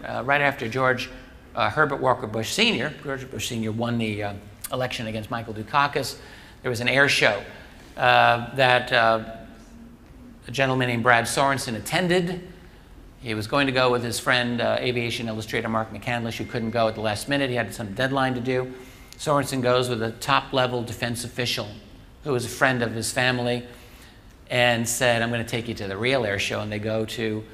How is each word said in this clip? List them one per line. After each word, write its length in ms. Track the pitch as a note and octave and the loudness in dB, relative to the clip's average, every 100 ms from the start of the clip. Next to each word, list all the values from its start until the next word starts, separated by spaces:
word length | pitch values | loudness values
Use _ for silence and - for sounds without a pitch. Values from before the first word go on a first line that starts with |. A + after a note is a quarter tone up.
| - | -8
uh, 160 | A2+ | -6
right 180 | A#2+ C#3 | 0 2
after 260 | C#3+ C3+ A2+ | 2 0 -4
George, 400 | B2 C3 A#2+ - - - - - | 0 2 2 -4 -12 -20 -20 -12
uh, 160 | - G#2+ | -2 0
Herbert 300 | C#3+ D3 C3+ | 2 0 2
Walker 260 | C3 A#2+ A#2 | 0 0 -2
Bush 260 | A2+ G#2+ | -4 -4
Senior, 400 | - A3+ D3+ C#3+ - | 0 2 2 -4 -6
George 280 | D3+ C3+ B2+ | -10 -8 -8
Bush 180 | A2+ - | -8 -6
Senior 240 | A#2 A2 | -4 -4
won 240 | A2 A#2+ A#2 | -2 -2 -2
the, 260 | A2 G#2 | -2 -2
uh, 120 | G2+ G2 - - - | -6 -8 -16 -16 -8
election 340 | C3 B2 - A2+ | -4 -4 -4 -6
against 240 | A2 G#2 | -6 -6
Michael 220 | A#2 A2+ | -8 -8
Dukakis, 640 | G#2+ G#2+ D3 C#3+ D3 C3+ - - - - - | -10 -2 0 2 0 -4 -8 -18 -20 -20 -8
there 80 | B2+ | -6
was 100 | A#2 | -2
an 80 | A#2+ | 2
air 200 | C3 C#3 | 4 6
show, 320 | - C3 G2+ - - - - - - | 6 4 4 -6 -16 -20 -20 -18 0
uh, 560 | B2+ A#2+ A#2+ A#2+ A#2+ | 6 8 6 4 0
that, 360 | C3+ B2+ B2 - | 2 4 4 4
uh, 340 | B2 A2+ A2+ A2 - - - - - - - - - - - - | 4 6 4 0 -12 -16 -20 -20 -20 -20 -20 -20 -20 -20 -18 -8
a 20 | |
gentleman 380 | A#2+ C3+ C3 B2 | 0 2 2 0
named 140 | A#2 | 2
Brad 220 | A#2 A#2 | 6 6
Sorensen 520 | A2+ - C#3 C3 C3 G#2+ | 4 2 2 2 -2 -6
attended. 720 | - E3 F3+ F3+ F3 F#3 - - - - - - - - | -2 0 2 2 2 -6 -10 -18 -20 -20 -20 -20 -20 -12
He 140 | B2 | -6
was 120 | G#2+ G#2+ | -4 0
going 200 | C#3+ C3+ | 2 2
to 60 | |
go 180 | C3 B2+ | 4 4
with 100 | B2 | 2
his 160 | A#2 A2 | 0 -2
friend, 440 | - B2+ A#2+ A#2+ | 2 2 2 0
uh, 160 | A2+ A2 | 0 0
aviation 480 | B2+ A#2+ A#2 - A#2 | 0 -2 -2 -4 -6
illustrator 400 | A2 G#2+ A#2 A2+ | -6 -4 -4 -2
Mark 240 | A2+ A2 | -2 -4
McCandlish, 440 | G#2+ B2+ A#2+ A#2 A2 | -8 -6 -4 -4 -6
who 80 | G#2+ | -6
couldn't 240 | B2 A2+ | -4 -2
go 180 | A#2 A2+ | 2 0
at 60 | |
the 80 | G#2 | 0
last 260 | G#2+ G2+ - | -2 -4 -2
minute. 220 | C#3+ C3+ | -2 0
He 60 | A#2+ | -2
had 180 | G#2+ | -4
some 180 | - A2 | -6 -8
deadline 400 | G2 C3 C3+ C3 | -2 0 2 0
to 60 | B2 | 0
do. 320 | B2 B2+ B2+ - - - - - | 0 -2 -2 -10 -18 -20 -20 -8
Sorensen 420 | D#3 C#3+ C3+ C3+ | 0 0 2 0
goes 300 | B2 B2+ B2 | 2 4 2
with 120 | A#2 | -2
a 100 | A2+ | -4
top-level 720 | A2 - C3+ - C3+ B2 B2 | -4 0 0 2 0 2 0
defense 380 | A2 G#2+ A#2+ A#2 | -6 -4 -4 -4
official 460 | A#2+ - A#2+ - G#2+ G#2 - - - - | -8 -4 -4 -4 -6 -10 -20 -20 -20 -12
who 80 | D3+ | -4
was 140 | B2 A#2 | -2 -4
a 20 | |
friend 340 | - C3+ B2+ | 2 2 4
of 100 | A2+ | 0
his 180 | A2+ G#2+ | -2 -4
family 520 | - B2+ B2 A#2+ A#2+ - - - - - - - - - | 0 0 2 0 -2 -6 -18 -20 -20 -20 -20 -20 -20 -4
and 380 | B2 B2 A#2 A2+ | 2 4 4 0
said, 320 | - B2 A#2 | 2 4 4
"I'm 100 | A#2 | 0
gonna 140 | A#2+ | -2
take 240 | A2 A#2+ A2 | -2 -4 -4
you 60 | |
to 120 | G#2+ G2+ | -6 -6
the 120 | G2 | -2
real 260 | A#2+ C3+ | 0 2
air 140 | G#2+ G2+ | 0 -2
show." 220 | - A2+ | -2 -4
And 120 | G#2 | -4
they 60 | G#2+ | -4
go 260 | A2 A2 | -2 -2
to, 400 | A2 - A2+ G#2+ G#2+ | -4 -4 -4 -4 -8